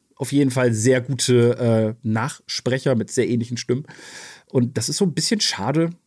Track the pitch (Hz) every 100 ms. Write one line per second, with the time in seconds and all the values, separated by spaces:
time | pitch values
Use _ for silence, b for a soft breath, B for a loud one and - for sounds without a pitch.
0 | _ - 131 139 143 123 127 110 113 127
1 | 123 131 - 123 117 120 120 110 110 110
2 | 113 110 127 - - - - 131 139 123
3 | 104 - 101 117 113 123 - 127 151 B
4 | B B B B _ 135 120 117 113 -
5 | 196 - - 220 - - 196 147 170 170